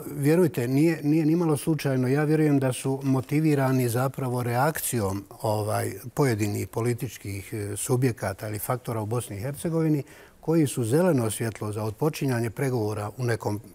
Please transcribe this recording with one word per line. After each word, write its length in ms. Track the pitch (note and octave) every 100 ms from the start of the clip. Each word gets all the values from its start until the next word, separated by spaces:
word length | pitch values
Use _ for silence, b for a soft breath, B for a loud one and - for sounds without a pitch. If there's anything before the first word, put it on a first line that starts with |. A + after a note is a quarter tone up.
| -
vjerujte, 600 | D3 C#3+ E3 F3 - A#2+
nije, 320 | C3+ E3 D#3+
nije 240 | D3 D#3 D#3
nimalo 300 | E3+ E3 D3
slučajno. 520 | - D#3 C#3+ C3 B2+
Ja 160 | C#3
vjerujem 340 | D3+ D#3 D3+ C#3
da 140 | C3
su 280 | B2 C3+ C#3
motivirani 840 | C#3 C3 - D3 D#3+ C#3+ C3 C3 B2
zapravo 540 | A2+ C3 C3+ C3 B2
reakcijom, 840 | A#2+ A#2+ D3 D3+ - A#2+ G2 G2 G2 -
ovaj, 500 | A2 G#2+ G#2 G#2+ G#2+ - A#2+
pojedinih 540 | - C#3 G#2+ G#2 G#2 G2+
političkih, 840 | A#2 A#2 A#2+ B2+ - G#2 G2 -
e, 240 | A2+ G2+ G2+
subjekata 720 | - B2+ C3 A2+ G2+ G2 G#2+
ili 100 | G#2
faktora 420 | - B2+ - A2
u 60 | G#2+
Bosni 300 | B2 - G2+
i 40 |
Hercegovini 640 | B2 C#3+ F3 D#3+ D#3+ D3+ - B B B
koji 260 | - E3 C#3+
su 180 | -
zeleno 460 | A2 D3 F#3 C#3 A2
svjetlo 420 | - A#2 - G#2+
za 120 | G#2
otpočinjanje 680 | G#2+ G2+ D3+ D3+ C#3 A#2+ A#2
pregovora 600 | - C#3 B2 G#2+ G#2 G#2 -
u 60 |
nekom 360 | A#2+ A2 A2+ G#2 -